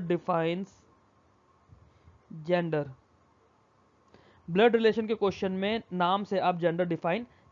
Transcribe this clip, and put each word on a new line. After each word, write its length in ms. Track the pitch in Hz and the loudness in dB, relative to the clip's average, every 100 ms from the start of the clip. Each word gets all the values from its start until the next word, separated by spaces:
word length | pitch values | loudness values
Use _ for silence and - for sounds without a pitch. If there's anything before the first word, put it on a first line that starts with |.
| 175 | 0
defines 680 | 175 - 170 165 175 196 - _ _ _ _ _ _ _ _ _ - - _ - _ _ 165 156 | -2 0 -2 0 -2 -6 -14 _ _ _ _ _ _ _ _ _ -20 -20 _ -20 _ _ -14 -2
gender। 380 | 175 170 156 135 131 _ _ _ _ _ _ _ _ _ _ _ - _ _ - | -2 0 -4 -4 -10 _ _ _ _ _ _ _ _ _ _ _ -20 _ _ -4
ब्लड 280 | 170 233 226 | 4 4 6
रिलेशन 320 | 220 214 220 | 4 2 0
के 80 | 220 | 0
क्वेश्चन 360 | 202 180 196 | 0 0 -4
में 280 | 190 196 226 - | -2 -2 -4 -6
नाम 300 | 180 175 196 | -2 0 0
से 160 | 202 190 | 0 0
आप 200 | 180 180 | 0 0
जेंडर 260 | 170 170 180 | 0 0 -2
डिफाइन 400 | 165 175 190 240 _ _ | -2 -2 -4 -6 _ _